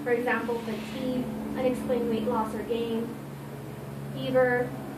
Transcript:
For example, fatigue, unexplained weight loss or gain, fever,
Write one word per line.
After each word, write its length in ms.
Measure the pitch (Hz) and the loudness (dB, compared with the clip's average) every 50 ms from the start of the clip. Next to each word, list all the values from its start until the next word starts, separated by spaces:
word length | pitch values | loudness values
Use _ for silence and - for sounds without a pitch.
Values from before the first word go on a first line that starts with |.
| - | 2
For 80 | 247 | 2
example, 480 | 240 233 247 247 247 226 - 233 233 226 | 2 2 4 2 2 0 2 0 -2 -2
fatigue, 640 | 220 220 214 220 - - 269 269 262 254 254 254 - - - - - - - | -2 -4 -4 -4 -4 -6 -4 -2 -2 0 0 0 -2 -2 -4 -4 -4 -4 -2
unexplained 520 | 262 262 254 247 - - - 254 233 226 226 | 2 2 2 2 2 0 0 2 2 2 2
weight 180 | 226 214 214 | 2 2 2
loss 260 | - 220 220 220 214 - | 2 2 2 0 0 -2
or 80 | 214 - | -4 -2
gain, 440 | - 233 226 233 233 226 226 226 226 - - - - - - - - - - - - - - - - - - - - - | 0 0 0 0 0 0 0 -2 -2 -6 -8 -10 -10 -10 -10 -10 -10 -10 -10 -10 -10 -10 -10 -10 -8 -8 -8 -8 -8 -6
fever, 540 | 262 262 262 262 254 254 247 247 247 247 247 - - - - - | -4 -2 4 6 6 8 8 6 4 2 0 -2 -6 -8 -8 -8